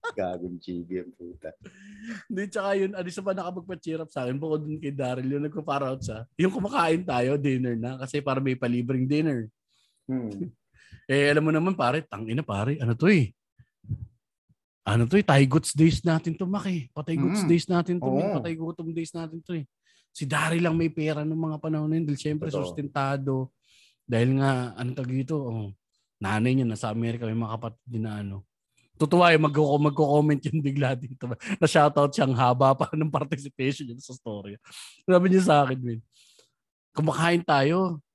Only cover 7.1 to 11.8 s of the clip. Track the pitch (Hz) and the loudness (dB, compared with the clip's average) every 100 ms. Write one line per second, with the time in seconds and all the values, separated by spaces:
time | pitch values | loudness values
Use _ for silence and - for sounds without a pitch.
7.1 | 123 123 147 139 127 127 117 117 131 131 | 0 0 0 0 0 -2 -2 -6 -8 -6
8.1 | 147 143 131 135 127 123 120 120 131 127 | -4 -2 -2 0 -2 -2 -2 -2 -2 0
9.1 | 147 160 127 113 _ _ _ _ _ - | 0 0 -2 -6 _ _ _ _ _ -6
10.1 | 131 117 101 180 _ _ _ _ - - | -6 -6 -8 -10 _ _ _ _ -20 -2
11.1 | 135 143 151 156 156 175 175 | 2 4 4 2 2 0 0